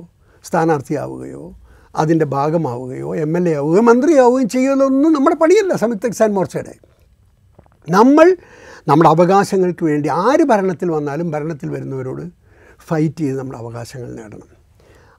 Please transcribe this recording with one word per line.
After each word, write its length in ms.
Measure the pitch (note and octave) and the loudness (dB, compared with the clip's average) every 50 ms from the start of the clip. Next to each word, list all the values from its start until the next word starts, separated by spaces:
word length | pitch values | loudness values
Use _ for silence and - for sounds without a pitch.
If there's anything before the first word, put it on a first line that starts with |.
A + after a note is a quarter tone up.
| F3 - _ _ _ _ _ _ - | -20 -20 _ _ _ _ _ _ -10
സ്ഥാനാർത്ഥിയാവുകയോ 1000 | - - E3+ D#3+ E3 D#3+ C#3+ B2+ - D#3 C3+ B2+ C3 C3 B2+ B2+ C3+ C3+ C#3 D3+ F3+ F#3+ - - - _ _ _ _ - | -4 -2 0 2 2 0 -2 -2 -6 -6 -6 -6 -8 -10 -12 -14 -14 -16 -16 -18 -18 -20 -20 -20 -20 _ _ _ _ -6
അതിൻ്റെ 320 | - D#3 D#3 E3+ D#3+ D#3 | -2 0 0 0 0 0
ഭാഗമാവുകയോ 840 | C#3 C3+ C#3 C#3 D#3 D#3 F3 D#3+ B2+ A#2+ B2 C3 B2+ C3 C3+ C3+ D3 F3+ | -2 -2 -2 -2 -2 -2 -2 -4 -4 -6 -8 -10 -12 -12 -10 -10 -8 -6
എം 160 | F3 D#3 D3+ D#3+ | -6 -4 -2 -2
എൽ 80 | F3 F3+ E3+ | -2 0 -2
എ 40 | D#3+ | -2
ആവുകയോ 280 | C#3+ C#3 D#3 E3 G3+ A#3 | -2 -2 0 2 4 4
മന്ത്രിയാവുകയോ 640 | A#3 A#3 B3 C4 D4+ E4 C4+ B3+ A#3+ B3 C4 C4+ F#3 | 4 4 4 4 4 4 4 4 4 4 2 0 -2
ചെയ്യുന്നതൊന്നും 640 | - B3+ B3+ C4+ C#4 C4+ C4+ C4+ C4 C4+ C#4+ E4 D#4+ | 0 0 0 0 2 2 2 2 2 2 2 2 2
നമ്മുടെ 240 | C#4+ C4 E4+ E4 | 2 2 0 2
പണിയല്ല 380 | D4 E4 D#4 F4+ A4 G#4 F#4 C#4+ | 2 2 4 4 4 2 0 -2
സംയുക്ത 300 | E3+ G3+ A#3 A#3+ F#3+ - | -2 -2 -4 -4 -4 -6
കിസാൻ 240 | A#3+ F#3 - A3 A3 | -6 -2 0 0 0
മോർച്ചയുടെ. 440 | G#3 G3 F3 - - D3+ - - - - _ _ _ _ _ _ _ _ _ _ _ _ _ _ _ - - _ _ _ _ D#3 | 0 0 -4 -4 -6 -10 -10 -12 -16 -20 _ _ _ _ _ _ _ _ _ _ _ _ _ _ _ -20 -20 _ _ _ _ 0
നമ്മൾ 380 | E3+ G3 A3+ C4 C#4+ D#4 D#4+ F4+ F#4+ F4 - - - - - - - - - | 2 4 4 6 6 6 6 6 4 2 -4 -14 -20 -20 -20 -20 -20 -8 -2
നമ്മുടെ 220 | - D3 D3+ E3 D3+ | 2 4 4 6 6
അവകാശങ്ങൾക്ക് 760 | D#3+ D#3+ F3+ E3+ G3 G3 G3 - G#3 F#3+ F#3 F3+ E3+ - F3 | 4 4 4 4 4 2 2 2 0 0 0 -2 -2 -2 -2
വേണ്ടി 240 | D#3 D3 D3+ D3 D3+ C3+ D#3+ | -2 -2 -2 -2 -2 -2 0
ആര് 260 | F#3 - G#3 - E4 | 0 2 2 2 4
ഭരണത്തിൽ 440 | C#4+ A3+ G3+ F#3+ F#3+ F3 - F#3+ F3 | 2 2 2 0 -2 -4 -4 -4 -4
വന്നാലും 360 | D#3+ D#3 D3 D3 C#3 D3+ F3 F3 | -2 -4 -4 -4 -6 -6 -6 -6
ഭരണത്തിൽ 380 | D#3 D3+ D3 D#3+ E3 C3+ - D#3 | -6 -6 -6 -8 -8 -10 -10 -10
വരുന്നവരോട് 540 | C#3+ C3+ C3+ C3+ C3+ C3 B2+ C3 C3+ C#3 D#3 F3+ - _ _ _ _ _ - - - _ | -10 -10 -10 -8 -8 -8 -8 -8 -10 -10 -12 -14 -16 _ _ _ _ _ -20 -20 -20 _
ഫൈറ്റ് 400 | - - E3+ D#3 D#3 D#3+ - - D#3+ | -8 -4 -2 -2 -2 -2 -2 -4 -6
ചെയ്ത് 160 | C3+ C3+ C3+ | -6 -4 -6
നമ്മുടെ 200 | C3 C3 C3+ A#2+ | -8 -10 -12 -14
അവകാശങ്ങൾ 500 | A#2 A#2 A#2 A#2 A#2 - - B2+ B2 B2 | -14 -14 -14 -14 -14 -14 -14 -16 -14 -14
നേടണം. 380 | B2 A#2+ A2 G#2+ G#2+ G2 F#2+ _ _ _ _ _ _ _ _ _ _ _ _ _ _ | -14 -16 -16 -18 -20 -20 -20 _ _ _ _ _ _ _ _ _ _ _ _ _ _